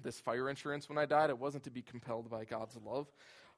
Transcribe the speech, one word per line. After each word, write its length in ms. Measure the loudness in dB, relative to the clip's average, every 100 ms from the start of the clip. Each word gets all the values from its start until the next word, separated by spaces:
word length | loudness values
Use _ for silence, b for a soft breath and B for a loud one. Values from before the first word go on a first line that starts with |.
this 160 | -6 -4
fire 320 | 0 0 0
insurance 360 | -2 -4 -4 -2
when 120 | 0
I 80 | 6
died. 240 | 8 6
It 80 | 4
wasn't 240 | 0 -2
to 80 | -6
be 100 | -8
compelled 480 | -8 -10 -4 -4 -4
by 160 | -6 -4
God's 320 | -4 -4 -8 -4
love. 220 | -4 -4 B B B B